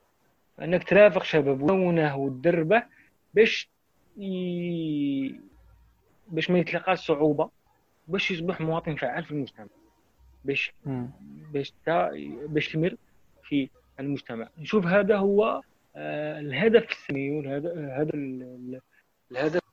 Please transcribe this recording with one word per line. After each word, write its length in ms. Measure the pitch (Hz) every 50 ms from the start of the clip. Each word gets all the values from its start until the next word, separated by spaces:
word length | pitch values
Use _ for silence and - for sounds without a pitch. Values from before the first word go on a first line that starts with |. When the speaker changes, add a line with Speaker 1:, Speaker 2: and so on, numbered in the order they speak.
| _ _ _ _ _ _ _ _ _ _ _ -
Speaker 1:
أنك 260 | - 160 180 170 - -
ترافق 340 | 185 202 208 208 180 185
شباب 400 | - - 170 156 135 143 135 131
وتونه 540 | 143 151 190 190 185 175 170 165 156 147 139
وتدربه 640 | 139 139 139 131 127 135 170 180 170 160 160 208 240 233 - _ - _ _ _ _ _ _ -
باش 360 | 202 226 220 - - - - _ _ _ _ _ _ _ _ _ 208
ي-، 1160 | 196 190 185 185 180 180 175 175 175 175 170 165 160 156 151 147 143 143 139 135 135 - - - - - - - _ - - _ _ _ _ _ _ _ _ _ _ 208
باش 220 | 165 160 - 180
ما 80 | 180 180
يتلقاش 480 | 165 - 175 170 - 190 185 165 -
صعوبة، 440 | - 156 143 156 151 147 147 160 - - _ _ _ _ _ _ _ _ _ _ 160
باش 220 | 180 196 - -
يصبح 300 | 190 160 165 185 180 -
مواطن 340 | 160 160 160 - - 165 147
فعال 300 | - 139 120 131 170 156
في 60 | -
المجتمع، 360 | 147 147 131 - - - 104 - _ _ _ _ _ _ _ _ _ _ _ _ _ _ -
باش 300 | 139 139 - - - - - -
Speaker 2:
مم. 260 | 143 131 123 123 131 147 - 135 143 143 151 156 156
Speaker 1:
باش 180 | 147 143 139 -
تا-، 400 | - _ _ 156 165 180 180 147 147 147 143 147 143 - 147
باش 220 | 151 151 147 - -
تمر 280 | - 160 160 190 240 - _ _ _ _ _ _ _ _
في 280 | - - 147 139 135 - _ _ _ _ _ 135
المجتمع. 480 | 135 143 143 123 - - 117 113 107 - _ 160
نشوف 280 | 147 - 214 214 175
هذا 300 | 170 185 208 196 196 214
هو، 460 | 196 196 202 196 202 220 - - 277 - _ _ _ _ _ -
آه، 440 | 151 151 151 151 151 151 151 156 151
الهدف 500 | 147 147 127 131 214 226 220 214 - -
السامي، 400 | - - - - 143 135 139 139
والهد-، 360 | 147 151 139 135 139 143 151
هذا 440 | 170 170 165 147 139 127 139 151 156 156
ال-، 280 | 147 139 131 131 127
ال-، 380 | 127 127 127 123 123 127 127 131 - _ _ _ _ _ _ _ _ -
الهدف 320 | 123 127 151 156 165 175 - _